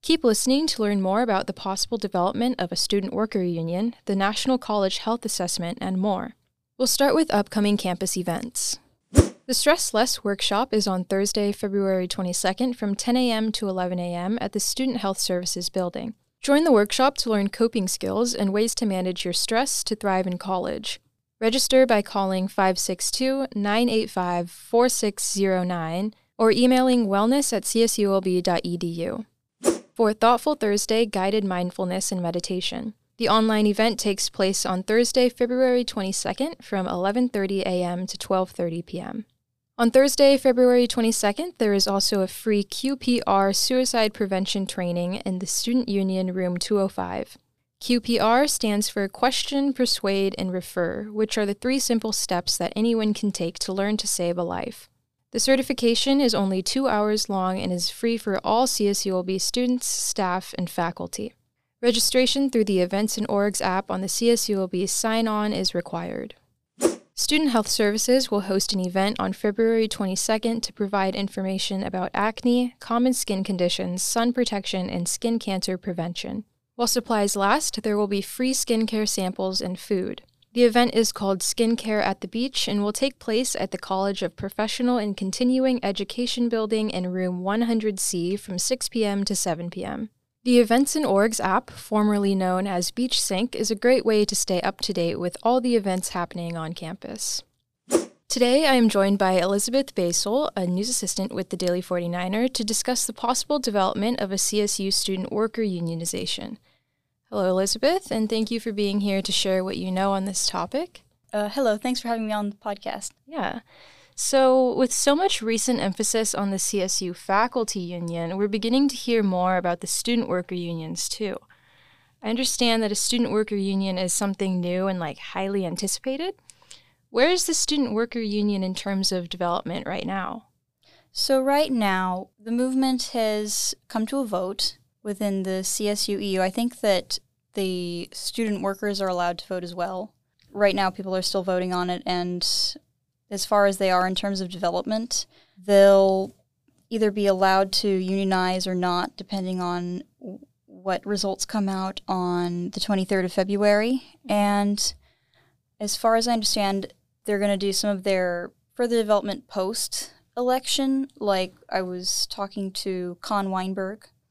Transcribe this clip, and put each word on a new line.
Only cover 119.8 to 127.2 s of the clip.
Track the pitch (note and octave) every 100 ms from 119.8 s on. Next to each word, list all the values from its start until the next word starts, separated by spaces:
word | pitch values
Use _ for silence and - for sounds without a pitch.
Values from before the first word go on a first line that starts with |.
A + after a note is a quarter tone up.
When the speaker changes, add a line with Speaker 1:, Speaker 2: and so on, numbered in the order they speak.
Speaker 1:
the | -
student | - A3 A#3 G#3+
worker | F3+ F3+
unions, | F3+ E3+ E3 D#3+ E3+ -
too. | - G#3 - _ _ _ _ _ _ _ _
I | G#3+
understand | A#3+ C4 - A#3+ A3+
that | G#3+
a | G#3
student | - A#3+ A#3
worker | G#3+ G#3+ G3+
union | G3 F#3+ G3 F#3
is | F#3
something | - G3+ F#3+ F#3+ F3+
new | F3 F3+ F#3+
and, | F#3
like, | D#3+ -
highly | - - G3 G3 F3+
anticipated. | F3+ F#3+ - C4 C4+ F4+ F#4+ _ - _ - _ _ _
Where | -